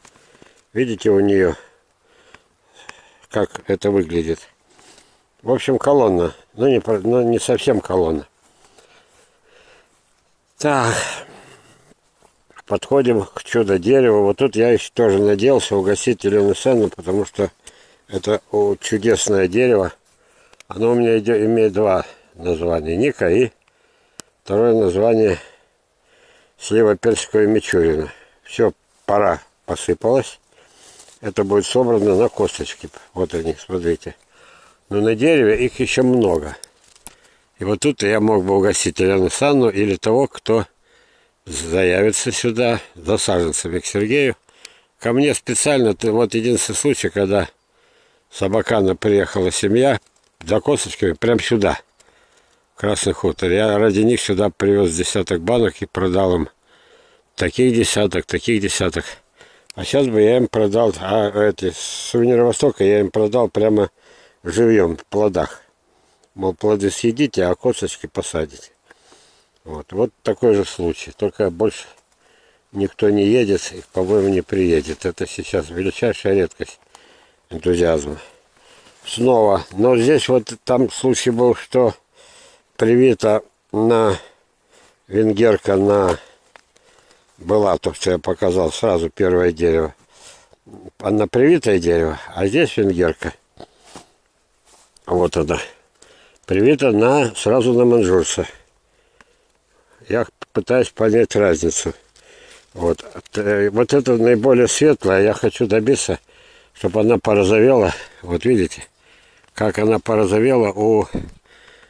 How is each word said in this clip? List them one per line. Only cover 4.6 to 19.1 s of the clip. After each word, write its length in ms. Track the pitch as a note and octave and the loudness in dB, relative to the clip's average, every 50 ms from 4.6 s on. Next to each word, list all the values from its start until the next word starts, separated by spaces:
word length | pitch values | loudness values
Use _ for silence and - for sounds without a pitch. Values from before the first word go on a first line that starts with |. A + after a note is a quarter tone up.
| _ _ _ _ _ - - - _ _ _ _ _ _ _ _ | _ _ _ _ _ -20 -20 -20 _ _ _ _ _ _ _ _
В 100 | - A#2 | -4 -2
общем, 260 | C3 A#2+ - C#3 C3 | -2 -2 0 0 -2
колонна. 560 | A#2 - C#3 D3 C#3 A#2+ G2+ F#2 F2 F2 D#2+ - - _ _ _ | 0 2 2 4 4 4 4 2 2 0 -2 -4 -10 _ _ _
Но 160 | G#2+ B2 C#3 | -2 0 2
не 100 | B2+ A2 | 2 2
про-, 200 | - A#2 A2 G2 | 0 0 -2 -2
но 220 | F#2 A2+ B2 B2+ | 0 0 0 2
не 180 | A#2+ A#2 A#2 G#2+ | 2 0 0 0
совсем 420 | - - A#2+ G#2 - C#3 A#2 G2 | 0 -2 -2 0 0 0 0 0
колонна. 460 | - - F#2 F#2 E2+ D#2+ D#2+ D2 D2 _ _ _ _ _ _ _ _ _ _ _ _ _ _ _ _ _ _ _ _ _ _ _ _ _ _ _ _ _ _ _ _ _ _ _ _ _ _ _ _ _ _ _ _ _ _ | -2 -2 -2 0 0 0 -2 -4 -8 _ _ _ _ _ _ _ _ _ _ _ _ _ _ _ _ _ _ _ _ _ _ _ _ _ _ _ _ _ _ _ _ _ _ _ _ _ _ _ _ _ _ _ _ _ _
Так. 380 | - - D3+ C#3+ C3+ A#2 A#2 A2 - - - - - - - - - - - - - _ _ _ _ _ _ _ _ _ _ _ _ _ _ _ _ _ _ _ - - | -4 -2 0 0 0 0 0 -2 -4 -6 -8 -10 -14 -16 -20 -20 -20 -20 -20 -20 -20 _ _ _ _ _ _ _ _ _ _ _ _ _ _ _ _ _ _ _ -16 -8
Подходим 600 | - G2+ F#2 - - C#3 C#3 B2 B2 A#2 G#2+ G2 | -6 -6 -6 -2 0 0 2 2 2 2 0 -2
к 180 | - - - - | -6 -10 -16 -10
чудо-дереву. 800 | - - A#2+ A2 G2 G2 F2+ E2+ A2+ C3+ C3+ B2+ A#2 G#2+ G#2 G2+ | -4 -2 0 0 2 0 0 2 2 4 4 4 4 4 4 2
Вот 140 | G2+ G#2 | 2 0
тут 180 | - C3+ B2+ - | 0 -2 0 0
я 140 | G#2+ A#2 A#2+ | 2 2 2
еще 200 | A#2 G#2 - - - | 2 0 -2 -4 -2
тоже 260 | - A#2 G#2+ G2 G2 | 0 2 2 2 2
надеялся 560 | G#2 G#2 G#2 F#2+ A2 C3+ C3+ A2+ - - G#2 | 2 2 2 2 2 2 2 2 0 0 -2
угостить 480 | G2 F#2 G2 G2+ - - B2+ A2+ - - | 0 0 0 -2 0 0 -2 -2 -2 0
Елену 320 | G2+ G2+ G#2 G2+ G2+ F#2+ | 0 2 2 2 2 0
Санну, 340 | - - C3 B2+ A#2 G#2 F2+ | 0 0 0 2 2 0 0
потому 360 | - - F2+ F#2 F#2+ G#2 G2 | -4 -6 -8 -4 -4 -4 -4
что 260 | - - - G2 F#2 - _ - - - _ _ _ _ _ _ | -4 -4 -4 -6 -6 -6 _ -20 -20 -20 _ _ _ _ _ _
это, 340 | - G2 F2+ - G#2 G#2+ G2 - _ | -10 -10 -6 -4 -2 -4 -4 -4 _
о, 240 | - G#2 G2+ G2+ F#2+ | -2 0 0 0 -2
чудесное 720 | - - - A2 G#2 G2+ A2+ | -4 -4 -4 -4 -2 0 0